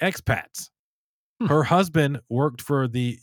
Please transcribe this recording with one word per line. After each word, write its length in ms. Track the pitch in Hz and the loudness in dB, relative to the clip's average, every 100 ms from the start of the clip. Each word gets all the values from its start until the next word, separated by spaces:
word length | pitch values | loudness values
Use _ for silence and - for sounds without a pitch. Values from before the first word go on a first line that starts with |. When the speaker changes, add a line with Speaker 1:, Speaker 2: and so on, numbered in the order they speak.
Speaker 1:
Expats. 680 | 180 - - 107 - - - _ _ _ _ _ _ _ | -2 -2 -2 -4 -4 -14 -16 _ _ _ _ _ _ _
Speaker 2:
Hmm. 80 | 214 | 2
Speaker 1:
Her 160 | 151 | 2
husband 560 | 123 175 190 160 143 139 - | 4 2 2 2 0 -2 -4
worked 320 | 120 147 123 | -2 -2 -4
for 260 | - 143 127 | -4 -2 0
the, 300 | 123 123 117 | -2 -4 -6